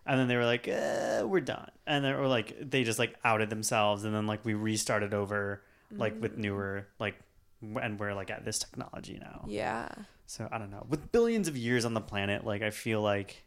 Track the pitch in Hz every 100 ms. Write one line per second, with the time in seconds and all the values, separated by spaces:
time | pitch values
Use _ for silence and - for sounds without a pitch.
0 | - 131 123 123 120 120 - - - -
1 | - - 220 190 127 - - - - 147
2 | 139 135 135 123 107 - 143 135 113 110
3 | 117 - 117 110 107 110 107 113 104 101
4 | 107 107 107 107 113 104 110 107 - 110
5 | 104 104 98 104 101 101 - _ _ 208
6 | 110 110 113 110 104 101 98 98 101 -
7 | 104 - - _ _ _ 110 113 120 104
8 | 104 98 95 110 113 - - - - -
9 | - - - - - 208 - 233 76 -
10 | 208 - - - 110 113 101 101 113 151
11 | - 233 233 226 165 139 117 123 117 113
12 | - 104 98 101 113 101 107 - 117 107
13 | 104 101 98 -